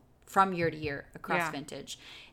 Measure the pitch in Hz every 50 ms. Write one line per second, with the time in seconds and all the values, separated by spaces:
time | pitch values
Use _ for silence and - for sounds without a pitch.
0 | - - - _ _ - - 196 190 190 185 170 170 160 156 156 151 147 143 -
1 | - - - 165 - - 165 175 170 156 151 139 135 - - 135 143 - - -
2 | - - - - - -